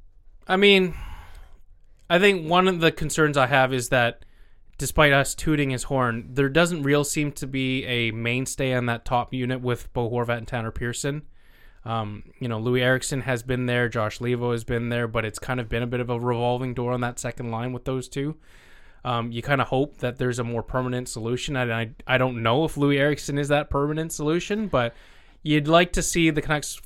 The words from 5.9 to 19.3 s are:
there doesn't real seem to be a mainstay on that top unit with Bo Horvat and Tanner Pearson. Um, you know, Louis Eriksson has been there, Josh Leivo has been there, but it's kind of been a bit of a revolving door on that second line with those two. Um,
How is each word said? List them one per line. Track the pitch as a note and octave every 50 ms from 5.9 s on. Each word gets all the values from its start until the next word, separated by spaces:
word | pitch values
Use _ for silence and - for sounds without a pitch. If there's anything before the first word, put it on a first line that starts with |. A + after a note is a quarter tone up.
| C#3 C3 B2 A#2+ A2+ A#2 - - B2
there | C#3 C#3 C#3
doesn't | C3+ D#3+ F3 E3+ F3 D#3 C#3
real | C#3 C#3+ D3 C#3+
seem | - - D#3+ D3 D3 C#3
to | - - D#3+
be | B2+ C3 C3 C3 C3 C3+ -
a | - B2 A#2+ A#2 A2+
mainstay | A2 A#2 A#2 A#2 A#2+ B2+ C3 B2+ - - C#3 C3 B2+
on | B2 B2 A#2+
that | A#2 A2+ -
top | - B2+ A#2+ A#2+ - B2+
unit | B2+ B2 B2 C3 B2
with | B2 B2 A#2+ A#2 - - -
Bo | B2 A#2+ A2+
Horvat | B2 A#2+ A#2+ A#2 A#2+ A#2
and | A2+ -
Tanner | C3 A#2+ A2 A2+
Pearson. | G#2+ - A#2+ A#2+ A#2+ - - C#3 C#3+ D3+ - - - - - - - - - - - - -
Um, | A2 A2+ A2+ A2 G#2 G#2 - - - - -
you | C3 A#2+
know, | A2+ A2
Louis | A2+ B2 B2 B2+
Eriksson | B2 B2+ C3 B2+ - - C#3+ C3
has | A#2 C3+ B2+ A#2 A#2
been | B2+ B2+ B2+ B2+
there, | B2 B2 A#2+ A#2+ A#2
Josh | A2+ A#2+ G#2+ G#2+ - -
Leivo | A#2+ A#2+ B2 A#2+ A#2+ A#2+
has | A#2+ A#2 A2+
been | - A#2+ A#2 A#2+ A#2+
there, | A#2+ A#2+ A#2+ A2
but | A2+ A#2+ A2
it's | G#2+ - -
kind | - - B2+ B2+
of | A#2 G#2+
been | A#2+ A#2 B2
a | A#2+
bit | B2 B2
of | B2 A#2+
a | A#2+ A#2
revolving | A#2+ B2 A#2+ A#2 A#2+ A#2+ B2 B2 C3 B2+ A#2+
door | B2+ A#2+ A#2+
on | B2 B2
that | B2 A#2+ A#2+ -
second | - A#2+ - - B2 A#2
line | A2+ A2+ A#2+ B2+
with | B2 B2 -
those | C3+ C3 C3 B2 -
two. | - C#3 C#3 D3 D#3 - - - - - - - - - - - - - -
Um, | B2+ A#2+ A#2 A2+ A#2+